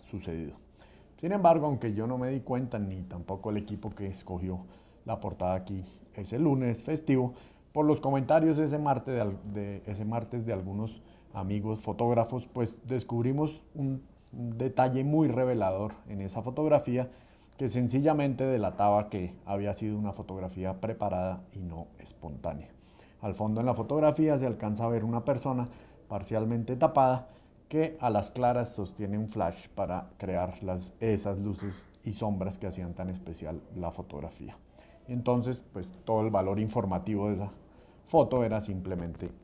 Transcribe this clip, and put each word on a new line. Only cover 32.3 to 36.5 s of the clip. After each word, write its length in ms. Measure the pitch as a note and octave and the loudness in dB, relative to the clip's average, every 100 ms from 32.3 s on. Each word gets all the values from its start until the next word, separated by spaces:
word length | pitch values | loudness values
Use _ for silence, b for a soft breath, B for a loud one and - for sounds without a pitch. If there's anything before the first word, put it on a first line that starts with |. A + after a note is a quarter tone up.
| G2 F#2+ F#2 | 0 -2 -4
que 80 | G2 | -6
hacían 280 | F#2 F2 | -6 -8
tan 160 | F2 F#2 | -6 -6
especial 520 | F#2 - E2 D#2+ E2+ - F2+ | -6 -10 -10 -8 -8 -10 -8
la 160 | E2 | -6
fotografía. 680 | - - D2 C#2+ - - - - B B B - | -6 -10 -10 -10 -12 -16 -16 -20 B B B -6
Entonces, 580 | B2 B2 B2 A2+ B2 - | -2 2 2 2 -4 -8
pues, 260 | G2 F#2 - | -10 -10 -8
todo 160 | - A2 | 0 2
el 100 | A2 | 4
valor 300 | G2+ F#2 | 4 2